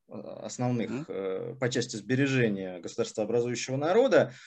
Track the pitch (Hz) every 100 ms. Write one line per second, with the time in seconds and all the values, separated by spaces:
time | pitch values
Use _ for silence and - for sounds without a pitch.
0 | _ - - - 107 - 123 123 113 120
1 | 165 95 95 95 90 - 131 127 - 110
2 | 98 131 139 131 117 98 92 90 - -
3 | 110 - 104 120 120 117 - 135 151 208
4 | 262 156 - -